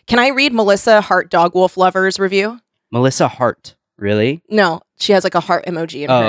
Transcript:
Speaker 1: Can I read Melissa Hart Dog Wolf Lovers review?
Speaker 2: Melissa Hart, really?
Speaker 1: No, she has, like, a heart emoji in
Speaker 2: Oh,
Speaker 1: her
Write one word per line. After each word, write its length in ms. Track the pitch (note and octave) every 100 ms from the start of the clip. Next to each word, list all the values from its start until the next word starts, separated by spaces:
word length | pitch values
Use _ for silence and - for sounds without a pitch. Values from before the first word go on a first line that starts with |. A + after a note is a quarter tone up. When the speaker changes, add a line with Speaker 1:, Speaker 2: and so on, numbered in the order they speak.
| -
Speaker 1:
Can 140 | A#3+
I 80 | B3+
read 260 | C4 C#4+
Melissa 480 | A#3 G#3 G3 - G#3+
Hart 300 | G3+ F#3 F3+
Dog 240 | F3+ F3 F3+
Wolf 220 | F#3 -
Lovers 420 | F#3 F#3 F#3+ F#3+
review? 400 | F#3+ G3 G#3 A#3+ _ _ _
Speaker 2:
Melissa 360 | A#2 C3 - C#3+
Hart, 480 | - A#2+ - - _ _ _
really? 460 | G2+ G#2 A2+ D#3+ _
Speaker 1:
No, 320 | G#3+ F#3 E3 - _
she 140 | -
has, 100 | G3
like, 100 | F#3
a 60 | F3
heart 260 | E3 F3 -
emoji 380 | E3+ E3 C3+
in 80 | C#3+
Speaker 2:
Oh, 100 |
Speaker 1:
her 60 | B2+